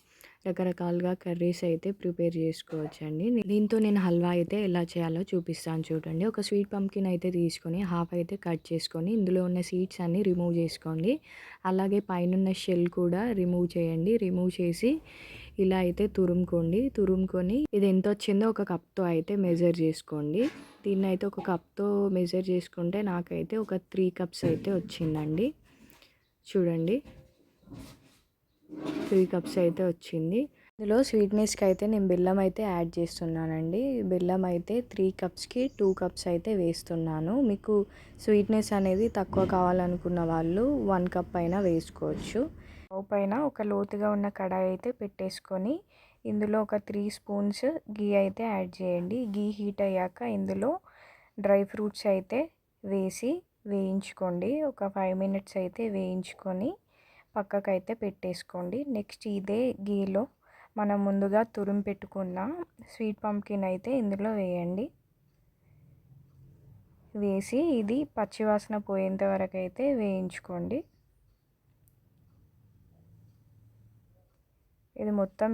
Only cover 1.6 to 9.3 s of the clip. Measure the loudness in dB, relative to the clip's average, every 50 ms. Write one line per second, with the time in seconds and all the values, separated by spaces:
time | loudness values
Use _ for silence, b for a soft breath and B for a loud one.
1.6 | 0 0 0 0 -2 -6 -6 -4 -4 -4 -2 0 0 0 2 2 0 0 -2 -4
2.6 | -8 -8 -6 -6 -6 -6 -8 -8 -8 -6 -4 -2 0 2 2 0 2 2 2 2
3.6 | 4 4 2 2 4 4 4 4 4 4 4 4 4 4 2 2 2 0 0 0
4.6 | 0 2 2 0 0 -2 -2 -2 -2 -2 -2 -4 -4 -2 -2 -2 -2 -4 -8 -6
5.6 | -6 -4 -4 -4 -2 -2 -4 -4 -4 -4 -2 0 0 0 0 -2 -2 0 0 0
6.6 | 0 0 -2 -4 -4 -2 -2 -2 0 0 0 0 0 0 0 2 0 0 0 -4
7.6 | -6 -4 -4 -2 -2 0 0 -2 -2 -2 -2 -4 -2 -2 -6 -6 -2 -4 -4 -4
8.6 | -2 -4 -4 -4 -4 -4 -4 -4 -2 0 2 2 2 4